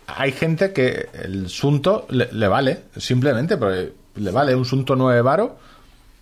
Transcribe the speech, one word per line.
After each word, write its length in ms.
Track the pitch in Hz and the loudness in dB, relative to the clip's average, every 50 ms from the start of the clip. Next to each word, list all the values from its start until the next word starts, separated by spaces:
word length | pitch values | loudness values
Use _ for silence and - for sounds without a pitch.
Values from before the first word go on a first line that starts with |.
| - - | -18 -16
hay 240 | - 78 131 139 135 | -6 -4 -4 -4 -2
gente 400 | - 160 160 165 160 196 190 190 | -2 -2 -2 2 0 0 0 2
que 340 | - 127 127 - - - - - | 0 0 0 0 -2 -8 -10 -12
el 360 | - 85 90 95 98 95 87 | -12 -10 -8 -6 -6 -6 -6
Sunto 560 | - - - 143 147 143 - 180 202 220 - - | -6 -2 0 2 2 2 2 2 0 0 -2 -2
le, 200 | 135 127 113 - - | -2 -2 -2 -2 -2
le 140 | 107 110 98 | 0 0 2
vale, 360 | 95 123 139 131 160 - - - - - | 2 2 2 0 -2 -2 -8 -16 -14 -12
simplemente, 580 | - - 131 127 123 147 143 110 135 170 220 160 | -4 -2 0 2 2 2 0 0 0 0 0 0
porque 360 | 117 98 95 92 90 - - - _ _ _ | 0 0 0 -2 -4 -6 -8 -16 _ _ _
le 160 | - 104 95 | -6 -4 -2
vale 220 | 90 123 147 143 127 | 0 0 2 2 2
un 100 | 127 127 | 0 0
Sunto 300 | 123 135 135 135 - 139 127 | 0 0 -2 0 0 0 2
nueve 240 | 131 131 123 120 | 4 4 4 4
varo, 360 | 117 127 147 175 220 277 - - - - - - - - - _ _ - - _ | 4 4 2 2 0 -2 -4 -12 -20 -20 -20 -20 -20 -20 -20 _ _ -20 -20 _